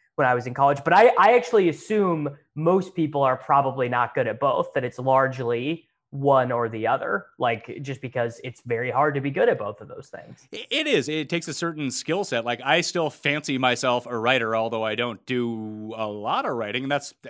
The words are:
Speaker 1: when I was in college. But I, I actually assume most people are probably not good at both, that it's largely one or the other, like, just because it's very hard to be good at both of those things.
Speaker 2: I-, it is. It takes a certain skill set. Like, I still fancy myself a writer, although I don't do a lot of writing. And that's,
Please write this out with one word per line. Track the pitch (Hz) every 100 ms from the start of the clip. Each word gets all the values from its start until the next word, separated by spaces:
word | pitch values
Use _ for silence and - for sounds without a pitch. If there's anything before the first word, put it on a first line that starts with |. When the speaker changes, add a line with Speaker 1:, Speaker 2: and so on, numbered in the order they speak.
| _ -
Speaker 1:
when | 131
I |
was | 123 120
in |
college. | 123 139 139
But | 160
I, | 196 240 -
I | 202 247
actually | 240 220 180
assume | 143 - 214 190 165 147 143 _ 147
most | 165 190 185 -
people | 156 143
are | 135 127
probably | - 139 135 127 123
not | 123 120 -
good | 113
at | 107
both, | 139 123 175
that | 143
it's | 123 -
largely | 131 131 131 127 120 120 131 165 _ _ _
one | 143 139 135 123
or | 120 117
the | 110 110
other, | 135 - 196 - -
like, | 123 117 - -
just | 139 131
because | 131 127 120 117
it's | 127 -
very | 120 117 127
hard | 123 147
to | 139
be | 139
good | 147 233
at | 143
both | 104 -
of | 107
those | - -
things. | - - - -
Speaker 2:
I-, | 214 -
it | 277 302
is. | 202 127
It | 156 147
takes | 170 160
a |
certain | 147 170 156 139
skill | - - 180
set. | 196 120
Like, | 117 120
I | 131 165
still | 165 175 151
fancy | - 147 151 151 131
myself | 127 120 127 120 120
a | 120
writer, | 113 131 113 113
although | 113 113
I | 110 110
don't | 120 104
do | - 127 120 113 107 107 107 110
a | 107
lot | 104 107 196 254
of | 123
writing. | 104 117
And | 135
that's, | 143 - - 127